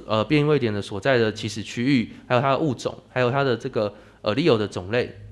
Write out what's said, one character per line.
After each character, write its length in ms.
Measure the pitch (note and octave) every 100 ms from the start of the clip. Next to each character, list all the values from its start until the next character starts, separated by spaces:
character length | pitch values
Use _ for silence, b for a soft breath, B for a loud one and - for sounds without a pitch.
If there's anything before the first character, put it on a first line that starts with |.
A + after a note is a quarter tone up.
| -
呃， 180 | G#2+
变 160 | G#2 D3+
异 40 |
位 140 | D3 D3
点 140 | A#2
的 80 | G2+
所 180 | - G2+
在 200 | C#3 B2
的 120 | A2
起 160 | G#2 A2+
始 160 | G#2
区 220 | F#2+ -
域， 280 | B2+ C3+ G2 B -
还 80 |
有 60 | B2
它 120 | C#3
的 60 | C3+
物 140 | D#3
种， 220 | A#2+ - - -
还 80 | B2+
有 100 | B2
它 140 | C#3
的 100 | C#3
这 140 | A2+ C3+
个， 240 | A#2+ G#2 B B B
呃， 120 | -
allele 220 | G#2+ E3 A2+
的 100 | G2+
种 240 | G#2 F#2
类。 280 | A#2+ - - -